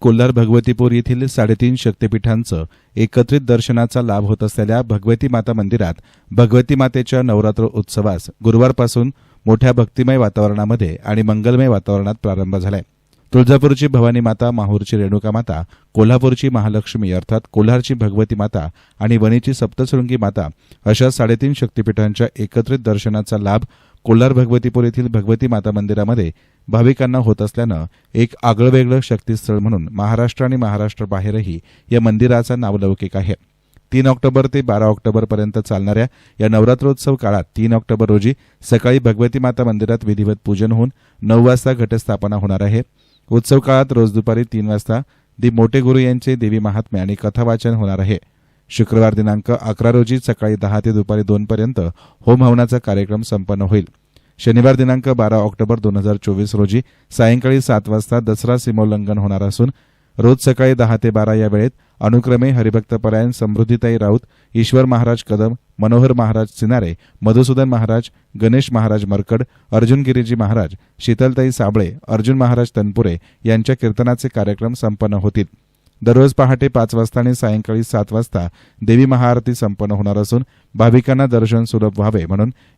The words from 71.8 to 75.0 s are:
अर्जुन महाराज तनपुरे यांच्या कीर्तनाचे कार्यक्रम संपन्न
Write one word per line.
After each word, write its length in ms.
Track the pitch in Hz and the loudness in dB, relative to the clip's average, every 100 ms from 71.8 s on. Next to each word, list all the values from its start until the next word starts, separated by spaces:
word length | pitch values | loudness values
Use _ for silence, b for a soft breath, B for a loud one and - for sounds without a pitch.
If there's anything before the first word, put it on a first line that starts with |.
| 90 120 - | -2 -6 -4
अर्जुन 280 | 110 110 135 | -2 0 2
महाराज 340 | 123 123 120 - | 2 2 0 -2
तनपुरे 400 | 104 104 104 85 b b | -2 0 -2 -2 b b
यांच्या 320 | 113 113 113 131 | -2 0 0 -2
कीर्तनाचे 520 | 117 104 123 120 123 | -2 -2 -2 -2 -4
कार्यक्रम 440 | 117 101 101 113 | -4 -4 -4 -6
संपन्न 420 | 127 110 104 | -4 -6 -4